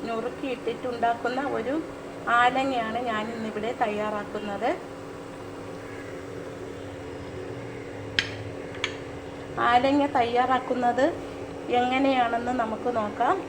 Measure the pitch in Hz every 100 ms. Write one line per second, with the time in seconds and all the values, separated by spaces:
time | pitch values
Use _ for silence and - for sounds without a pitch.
0 | 233 226 233 - 269 254 226 226 254 233
1 | 233 233 240 254 277 226 226 311 - -
2 | - - - 240 247 262 269 247 220 226
3 | 247 214 220 233 220 214 220 254 226 208
4 | 214 214 202 208 208 202 233 359 - -
5 | - - - - - - - - - -
6 | - - - 80 - - - - - -
7 | - - - - - 131 127 - - -
8 | - - - - - - - - - -
9 | - - - - - - 233 247 269 285
10 | 277 277 233 240 254 262 - 247 240 233
11 | 294 - - - - - - 240 247 262
12 | 277 262 233 233 240 254 226 214 247 233
13 | 208 202 247 381